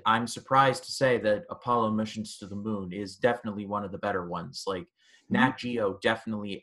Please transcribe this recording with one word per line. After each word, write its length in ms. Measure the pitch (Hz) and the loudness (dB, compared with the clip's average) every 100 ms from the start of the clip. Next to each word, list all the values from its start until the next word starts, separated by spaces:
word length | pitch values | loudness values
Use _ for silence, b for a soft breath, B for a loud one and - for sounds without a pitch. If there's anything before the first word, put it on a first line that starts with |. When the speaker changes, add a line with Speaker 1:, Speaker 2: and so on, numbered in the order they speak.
Speaker 1:
I'm 220 | 107 113 117 | 4 4 2
surprised 560 | - - 135 135 123 | -6 2 6 6 4
to 80 | - | -4
say 240 | - 131 117 | 0 4 4
that 260 | 107 104 - | 4 2 0
Apollo 420 | - 123 120 110 | -8 0 2 2
Missions 440 | 107 110 107 107 - | 0 -2 -6 -10 -12
to 80 | 95 | -10
the 80 | |
Moon 380 | 101 104 104 92 | -8 -6 -4 -6
is 240 | 92 98 95 | -6 -8 0
definitely 500 | 120 120 113 101 98 | 0 0 -4 -8 -6
one 180 | 104 | -4
of 60 | 101 | -6
the 80 | 95 | -4
better 300 | 101 95 87 | -2 -2 -4
ones. 360 | 85 82 - - | -8 -8 -8 -6
Like, 160 | 92 | -6
Speaker 2:
Mm-hmm. 500 | 87 _ _ _ _ | -8 _ _ _ _
Speaker 1:
Nat 240 | 120 131 - | 2 2 0
Geo 400 | 123 120 101 92 | -4 -2 -2 0
definitely 600 | 117 113 - 107 104 95 | 0 0 -2 -8 -8 -6